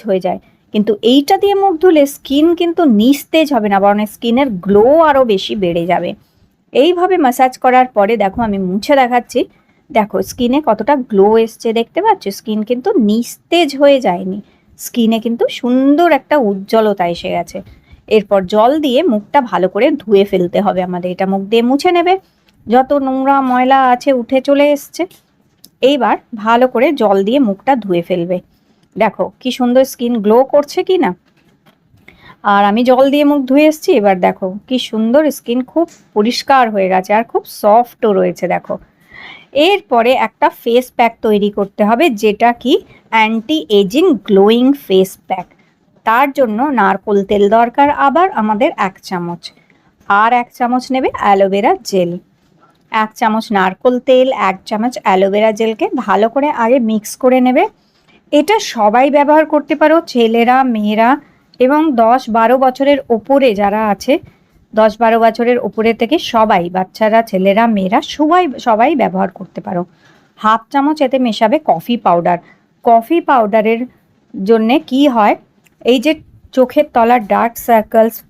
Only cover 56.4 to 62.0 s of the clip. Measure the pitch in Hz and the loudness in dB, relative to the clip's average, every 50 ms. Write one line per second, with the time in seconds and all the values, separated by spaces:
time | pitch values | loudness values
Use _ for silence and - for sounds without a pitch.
56.4 | 277 302 294 - 233 226 254 285 233 220 220 214 - - - - - 254 254 262 | -2 -2 -2 -2 0 0 2 0 0 0 -2 -4 -4 -8 -8 -2 0 2 2 2
57.4 | 254 254 254 302 392 440 _ _ _ _ _ _ _ _ _ _ _ - - 294 | 2 2 2 2 0 -2 _ _ _ _ _ _ _ _ _ _ _ -2 0 0
58.4 | 302 - 427 403 - - - 233 208 214 208 247 269 302 269 294 285 277 302 311 | 2 2 0 -2 -2 -4 -4 0 0 2 2 2 2 2 2 2 2 4 4 2
59.4 | 311 302 311 294 294 - 311 294 311 302 320 330 330 - - 240 233 220 226 233 | 2 2 0 -2 -2 -2 -2 0 2 2 2 2 0 -2 -2 0 0 2 2 2
60.4 | 233 240 254 262 262 254 226 214 208 208 214 214 226 240 277 285 - _ _ _ | 2 2 2 2 2 0 -2 -2 -2 -2 0 2 2 2 0 0 -4 _ _ _
61.4 | _ _ _ - 247 254 285 302 311 320 262 226 | _ _ _ 0 0 2 2 2 0 0 2 2